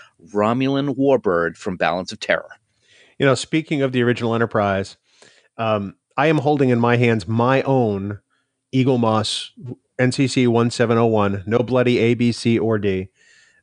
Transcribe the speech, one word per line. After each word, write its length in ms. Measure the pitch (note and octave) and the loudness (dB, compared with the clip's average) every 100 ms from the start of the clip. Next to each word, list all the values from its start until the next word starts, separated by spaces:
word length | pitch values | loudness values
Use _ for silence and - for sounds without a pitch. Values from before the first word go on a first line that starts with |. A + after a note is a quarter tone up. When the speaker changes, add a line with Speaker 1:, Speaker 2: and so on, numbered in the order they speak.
| - _ - | -20 _ -8
Speaker 1:
Romulan 600 | G2+ G#2+ B2 C3+ C#3 C#3+ | -2 0 0 -2 -2 -4
warbird 640 | B2+ C3+ B2+ G#2 F2 E2+ E2+ | -2 2 2 2 0 -2 -4
from 220 | - F2+ | -8 -2
Balance 340 | E2+ F2 F#2 | -2 -2 -6
of 80 | G#2+ | -8
Terror. 380 | - E2 D#2+ - _ _ _ _ _ - | -4 -4 -4 -20 _ _ _ _ _ -2
Speaker 2:
You 60 | |
know, 100 | C#3 | 0
speaking 460 | B2 - D#3+ D#3 D3+ | 0 -2 -4 -2 -2
of 120 | C3+ | -2
the 100 | B2+ | 0
original 320 | A#2+ A#2 A#2 | 0 0 -2
Enterprise, 640 | A2+ A#2 A2+ G2+ G2 G2 - _ _ - _ _ - | -2 0 0 0 -2 -6 -12 _ _ -20 _ _ -6
um, 400 | A2+ G#2+ G2 - _ - | -2 -2 -4 -12 _ -2
I 80 | D3+ | 0
am 100 | D#3 | 2
holding 320 | C#3 D3 C3 | 0 0 2
in 100 | A#2+ | 2
my 200 | A#2+ A#2+ | 2 2
hands 280 | A#2+ A2+ F#2+ | 2 0 -2
my 360 | A2 B2 C3+ | 0 2 0
own 580 | - C3+ A2+ G2 G2 G#2 _ _ _ _ _ | 0 0 0 -2 -6 -10 _ _ _ _ _
Eagle 280 | C3 B2+ B2 | 0 0 2
Moss 520 | A2+ A2 G#2+ - - - C3+ - _ - | 2 0 -2 -6 -10 -16 -18 -18 _ -2
N 140 | B2+ | 0
C 160 | B2+ C3 | 2 0
C 180 | - B2 | 2 2
one 240 | A#2 A#2+ | 2 0
seven 280 | - A#2 A#2 | 0 0 2
oh 80 | A#2 | 2
one, 360 | G#2+ G2+ G2 F#2 | 2 0 -2 -2
no 140 | A#2 | -2
bloody 360 | A2+ B2+ B2 A#2 | 2 0 2 2
A, 120 | A#2 | 2
B, 200 | A#2 A#2+ | 2 0
C, 260 | A2+ A#2+ A2+ | 0 0 0
or 180 | A2 A2 | 0 0
D. 320 | G2 F#2+ F#2+ _ _ _ _ _ | -2 -2 -6 _ _ _ _ _